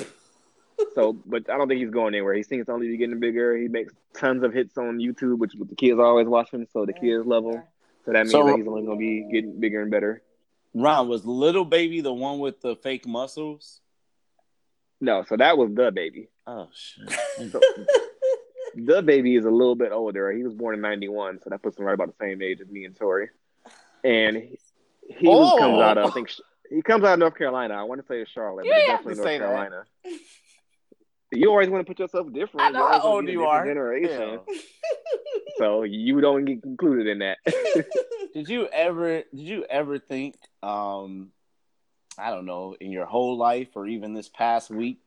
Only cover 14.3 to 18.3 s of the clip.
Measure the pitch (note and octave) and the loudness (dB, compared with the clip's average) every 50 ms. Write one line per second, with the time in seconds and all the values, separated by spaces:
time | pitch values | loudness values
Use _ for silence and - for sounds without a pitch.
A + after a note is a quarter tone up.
14.3 | _ _ _ _ _ _ _ _ _ _ _ _ _ - C3+ B2 G#2+ F#2+ F2+ - | _ _ _ _ _ _ _ _ _ _ _ _ _ -4 -2 0 0 0 -2 -2
15.3 | A2+ G#2+ C3 D#3 E3+ D3 B2 G#2+ G#2 A2+ B2 A#2 F#2+ F#2+ E2+ D#2+ C2 - G#2+ - | 2 4 4 4 6 4 2 2 2 2 2 2 0 -2 -6 -8 -8 -12 -18 -20
16.3 | _ _ - A#2+ A#2+ A2 F2+ - - - - - - - - - - - D5 C#5+ | _ _ -18 -16 -14 -14 -14 -16 -18 -20 -20 -20 -20 -18 -12 -8 -6 -6 -6 -6
17.3 | C#5 C5+ - - - - B4+ C5 - C5 - - C#5+ G#4 A#4 - - - - C5 | -8 -10 -10 -4 2 6 6 6 4 2 0 2 2 2 2 0 -8 -4 -2 -2